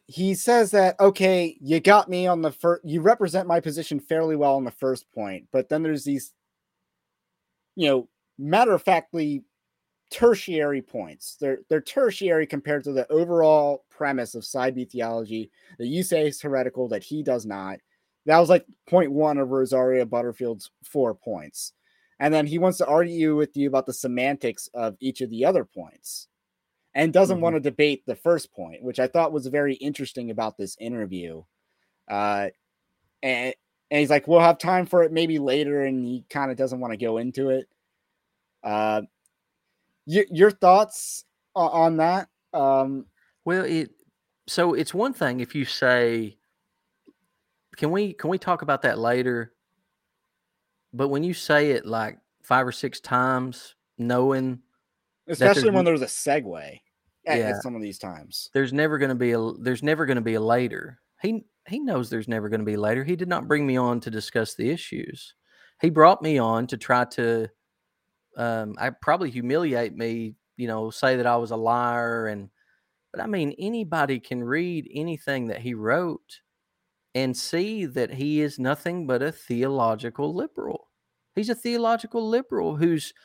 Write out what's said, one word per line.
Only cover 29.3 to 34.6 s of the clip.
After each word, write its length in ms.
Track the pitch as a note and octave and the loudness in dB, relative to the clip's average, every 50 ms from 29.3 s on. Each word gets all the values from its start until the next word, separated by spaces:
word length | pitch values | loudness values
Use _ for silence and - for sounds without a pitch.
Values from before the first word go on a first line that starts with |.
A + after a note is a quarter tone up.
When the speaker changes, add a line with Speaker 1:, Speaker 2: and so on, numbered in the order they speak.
Speaker 1:
was 160 | D#3 D3 B2+ | -2 -4 -6
very 280 | C3 C3 D3 C#3+ C#3+ C3+ | -2 -2 0 0 0 -2
interesting 560 | - C3 D3 C#3+ - C3+ - - C3 A#2+ A#2 | -4 -4 -8 -6 -6 -8 -10 -8 -10 -8 -8
about 260 | A2 A2 A2 A2 - | -6 -4 -4 -6 -6
this 180 | - G2+ F#2 - - | -8 -10 -10 -10 -10
interview. 600 | A2+ A#2 B2 A2+ G#2+ F2+ F#2 F2+ F2 E2 D#2+ D#2+ E2 _ _ _ _ _ _ _ _ _ _ _ _ - | -10 -8 -6 -6 -8 -8 -8 -10 -10 -10 -12 -14 -18 _ _ _ _ _ _ _ _ _ _ _ _ -6
Uh, 400 | G2+ G2+ G#2 G#2 G2+ G2+ G2+ F#2+ - _ _ _ _ _ _ _ _ _ _ _ _ - - | -4 -2 0 0 0 -2 -4 -6 -8 _ _ _ _ _ _ _ _ _ _ _ _ -8 -4
and, 300 | C3 B2+ A#2+ B2 C3 - _ _ _ _ _ _ - | -4 -2 -2 -4 -6 -8 _ _ _ _ _ _ -2
and 80 | D3 D3 | 0 2
he's 100 | D3+ C#3+ | 2 4
like, 180 | D3+ C#3+ - | 2 2 4
"We'll 120 | D3+ E3+ E3+ | 6 6 8
have 160 | E3+ E3+ E3+ | 8 8 6
time 280 | - | 4